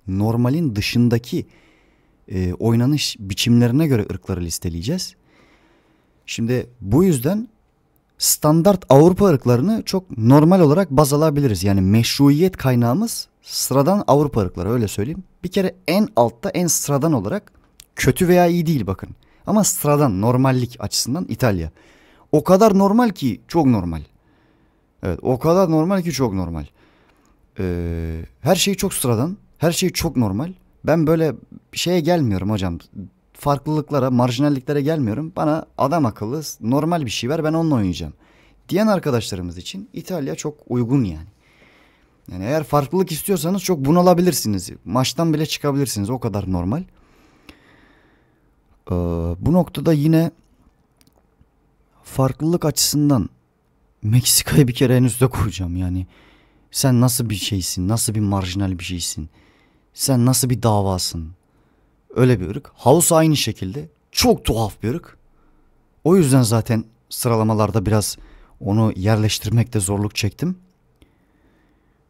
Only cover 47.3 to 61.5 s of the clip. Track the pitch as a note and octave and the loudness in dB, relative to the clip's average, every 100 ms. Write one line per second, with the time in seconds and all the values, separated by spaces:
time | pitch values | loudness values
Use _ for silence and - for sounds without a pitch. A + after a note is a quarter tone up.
47.3 | _ - - _ _ _ _ _ _ _ | _ -20 -20 _ _ _ _ _ _ _
48.3 | _ _ _ _ _ - F2+ F2 E2+ E2+ | _ _ _ _ _ -6 -4 -2 -2 -4
49.3 | F2 G#2+ F3 - - D#3 D#3 D3+ D#3+ E3 | -4 0 0 0 -2 0 2 4 2 2
50.3 | - _ _ _ _ _ _ _ _ _ | -4 _ _ _ _ _ _ _ _ _
51.3 | _ _ _ _ _ _ _ - - C3 | _ _ _ _ _ _ _ -10 -2 -2
52.3 | - D#3 E3+ D3+ - - C#3+ D3 C3+ - | -2 -2 0 -2 -2 -2 0 2 2 0
53.3 | _ _ _ _ _ _ _ G#2+ B2 - | _ _ _ _ _ _ _ 0 2 2
54.3 | - - D#3 B2+ - B2+ B2+ B2+ - C3 | 0 2 2 4 2 2 4 2 2 0
55.3 | - G#2 F2+ F2+ F2 F#2 F2+ F2+ _ _ | 0 -4 -4 -6 -4 -4 -4 -6 _ _
56.3 | _ _ _ _ - C3+ B2 B2 A#2+ A#2 | _ _ _ _ -2 2 4 2 0 -4
57.3 | G2+ - G2 F2+ - F2+ - - A2 G2+ | -6 -4 -4 -4 -4 -2 -2 -2 -2 0
58.3 | G2+ F#2 G2 F#2+ F2+ F2+ F2 - - D#2 | -2 -2 -4 -4 -4 -8 -8 -8 -10 -12
59.3 | _ _ _ _ _ _ - - B2+ A#2+ | _ _ _ _ _ _ -6 0 2 2
60.3 | B2+ B2 A#2+ A#2 G#2 F#2+ F2+ - E2+ D#2+ | 2 0 0 0 2 0 -2 -4 -8 -12
61.3 | F2+ _ | -14 _